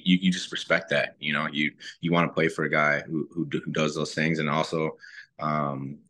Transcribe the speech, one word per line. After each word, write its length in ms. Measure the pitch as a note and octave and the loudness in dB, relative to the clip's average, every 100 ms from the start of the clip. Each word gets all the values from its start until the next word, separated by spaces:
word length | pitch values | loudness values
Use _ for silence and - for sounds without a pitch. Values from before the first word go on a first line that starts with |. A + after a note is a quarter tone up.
you, 140 | E2+ F2+ | 4 4
you 100 | F#2+ | 4
just 220 | - - | 2 -2
respect 380 | - - E2 - | -8 0 0 2
that, 260 | C#2+ - - | 0 0 -4
you 120 | D2 | -4
know, 160 | D2 D#2 | -2 -2
you, 220 | D2 D2 - - - | 0 -2 -4 -16 -6
you 100 | E2 | 2
wanna 160 | F2 E2 | 2 4
play 200 | - D#2+ | 2 0
for 160 | - | 2
a 60 | D2+ | 0
guy 300 | D#2 D2+ D2 | 2 4 2
who, 260 | - D#2+ - | -2 -4 -4
who 140 | E2+ D2 | -4 -4
d-, 160 | - | -4
who 80 | - | -4
does 220 | D2+ D#2 | -2 0
those 180 | D2+ D#2 | 0 -4
things. 280 | - D#2+ D#2+ | 0 0 0
And 100 | D2+ | 0
also, 480 | D2+ D#2 E2 D#2 - - - - - | 0 0 0 -2 -6 -16 -18 -20 -8
um, 560 | D2+ D2+ D2 C#2 C#2 D2 | -2 -2 -2 -4 -8 -12